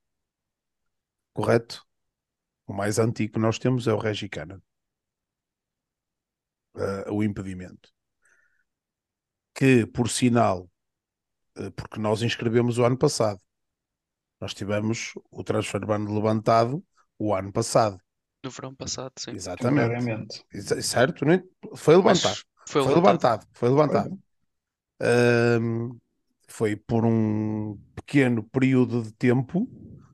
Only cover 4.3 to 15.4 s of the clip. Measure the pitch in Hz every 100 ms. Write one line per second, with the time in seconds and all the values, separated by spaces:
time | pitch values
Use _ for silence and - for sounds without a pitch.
4.3 | - 80 98 _ _ _ _ _ _ _
5.3 | _ _ _ _ _ _ _ _ _ _
6.3 | _ _ _ _ - 98 98 - 104 107
7.3 | 101 95 92 90 - _ _ _ _ _
8.3 | _ _ _ _ _ _ _ _ _ _
9.3 | _ _ - 135 127 107 - 113 - 123
10.3 | 117 110 92 90 _ _ _ _ _ _
11.3 | _ _ - 98 - - 110 107 107 117
12.3 | - 117 117 120 117 120 127 147 - 107
13.3 | 95 _ _ _ _ _ _ _ _ _
14.3 | - 95 - 98 104 110 117 - - _
15.3 | -